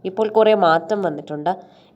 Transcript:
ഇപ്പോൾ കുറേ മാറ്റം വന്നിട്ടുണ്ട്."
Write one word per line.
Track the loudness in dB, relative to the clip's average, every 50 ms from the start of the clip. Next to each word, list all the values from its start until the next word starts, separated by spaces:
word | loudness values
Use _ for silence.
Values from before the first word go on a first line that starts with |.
| -12
ഇപ്പോൾ | -10 -4 -4 -4 0
കുറേ | 2 2 4 4 4
മാറ്റം | 4 4 4 4 2 0 -2 -4 -4 -4
വന്നിട്ടുണ്ട്." | -4 -6 -8 -10 -10 -12 -6 -6 -6 -6 -6 -10 -18 _ _ _ _ _